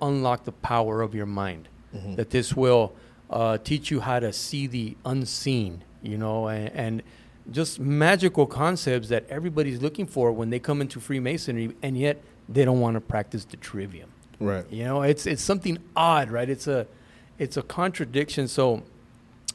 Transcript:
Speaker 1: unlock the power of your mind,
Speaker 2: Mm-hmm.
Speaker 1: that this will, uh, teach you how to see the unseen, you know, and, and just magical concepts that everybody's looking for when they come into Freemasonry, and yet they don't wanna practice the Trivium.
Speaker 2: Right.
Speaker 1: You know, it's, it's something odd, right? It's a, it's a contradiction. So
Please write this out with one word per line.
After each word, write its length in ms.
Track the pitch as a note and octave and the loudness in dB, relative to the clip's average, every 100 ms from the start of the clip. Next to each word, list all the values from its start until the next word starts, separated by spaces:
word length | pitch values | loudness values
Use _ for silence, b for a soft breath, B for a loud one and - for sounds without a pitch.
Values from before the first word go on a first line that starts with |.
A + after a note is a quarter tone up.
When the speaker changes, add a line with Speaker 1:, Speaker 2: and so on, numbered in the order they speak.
Speaker 1:
unlock 420 | C#3+ C#3 C3 A#2+ | 0 2 2 0
the 80 | - | -4
power 480 | - - A#2+ A2 A2 | -8 0 0 2 0
of 120 | A2 | -2
your 120 | G#2+ G#2 | -2 -4
mind, 420 | G2+ G2 E2+ D#2+ - - | -2 -4 -6 -14 -20 -16
Speaker 2:
Mm-hmm. 220 | G#2 G2 F#2+ | -12 -8 -4
Speaker 1:
that 120 | G#2+ | 0
this 240 | B2+ A2+ | 0 0
will, 380 | - C3 B2 G#2+ - B B B | 2 6 6 6 -4 B B B
uh, 260 | A2+ A2+ A2 | 0 2 0
teach 320 | - D3+ - | 0 -4 0
you 100 | C#3+ | -2
how 180 | A2 B2 | 0 0
to 100 | A#2 | 0
see 340 | - - C#3+ C3+ | -4 -6 -4 -4
the 300 | B2 A2 - B2+ | -4 -6 -6 -4
unseen, 760 | C3 B2 - C#3 C3 G2+ F2 - - | -2 -2 -4 0 0 0 -6 -16 -14
you 160 | - G#2+ | -8 -4
know, 300 | A2 A2 A2 | -2 -2 -2
and, 200 | A2 G#2+ | -4 -4
and 280 | - A2+ A2+ - B B B - | -4 -4 -4 -8 B B B -8
just 260 | B2 D#3+ - | -4 -4 -2
magical 640 | C#3 D3 D#3 F#3+ F3+ - | 0 4 4 6 4 4
concepts 640 | C#3 B2+ D#3 F3+ - B2+ G#2+ | 2 2 0 0 0 0 2
that 160 | A#2 - | -2 0
everybody's 500 | C#3 F3 D#3 C#3+ A#2+ | -6 -4 -2 -2 -2
looking 240 | C#3+ D3+ F#3+ | -4 -4 -6
for 240 | C#3 A#2+ | 2 2
when 180 | A2+ A2+ | 2 -2
they 80 | B2 | -2
come 220 | - C#3+ | -2 -2
into 180 | C#3 B2 | -2 -6
Freemasonry, 720 | - C#3 B2+ E3 D#3 A#2 A2+ A2+ | -6 -2 -2 -2 -4 -4 -4 -4
and 140 | C#3 C3 | -4 0
yet 240 | C#3+ D3 B B - | 0 0 B B -2
they 140 | A#2+ B2+ | 4 6
don't 140 | B2+ | 6
wanna 200 | A#2+ A2+ | 4 2
practice 440 | - A2 G#2 A2+ - | 0 -2 -2 -8 -10
the 100 | - | -16
Trivium. 540 | - G2+ G2 E2+ - - - - | -10 -8 -8 -10 -18 -20 -20 -6
Speaker 2:
Right. 240 | G#2 G2 F2 | -2 -2 -6
Speaker 1:
You 140 | A2 | -6
know, 180 | A#2+ C#3 | -2 0
it's, 240 | C#3 D3 - | 2 2 0
it's 140 | C#3+ | -2
something 380 | - G3 F#3 E3 - - | 0 0 0 -4 -4 2
odd, 320 | E3 D#3 B2+ | 6 6 2
right? 200 | A#2 B2+ | -2 -2
It's 160 | C3+ - | -2 0
a, 200 | C3+ A2 B B B B - | -2 -2 B B B B -6
it's 180 | C#3 - | -4 -4
a 60 | |
contradiction. 840 | - - F3+ - C3 C3 D3 - C3 | -6 -2 -2 -2 -2 -2 0 -2 -2
So 340 | - C3 A2+ - - - - - - - | 2 2 2 -4 -20 -20 -20 -20 -14 -14